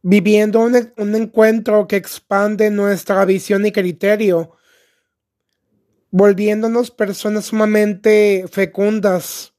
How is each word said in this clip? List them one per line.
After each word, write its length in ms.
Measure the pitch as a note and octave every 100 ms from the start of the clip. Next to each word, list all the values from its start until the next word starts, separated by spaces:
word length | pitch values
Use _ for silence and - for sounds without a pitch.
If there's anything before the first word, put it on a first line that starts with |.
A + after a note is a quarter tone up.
| F3+
viviendo 520 | G3+ F#3+ G#3+ G#3+ A3
un 160 | A#3 B3
e-, 160 | A#3 -
un 180 | G#3 A3
encuentro 720 | A3 - A3 A3+ A3+ G#3+ G3+
que 80 | G3+
expande 760 | - - _ G3 G#3 G#3 G#3+
nuestra 540 | G#3 G3+ G3 - G3
visión 420 | F#3+ F#3+ - G3 G#3
y 60 |
criterio, 800 | G#3 F#3 D#3 G3 G#3 G#3 E3+ E3 _ _ _ _ _ _ _ _ _ _ _ _ _ _ _ _
volviéndonos 800 | F#3 G3+ G3 G#3+ G#3+ A3+ A#3 A#3+
personas 540 | _ G3+ G3 G#3+ G#3+ -
sumamente 960 | G#3+ G#3+ G#3+ G#3+ G3 G#3+ G#3+ G#3 F#3+ F#3
fecundas. 1040 | - F#3+ G3 G3+ G#3+ G3 F3+ - - -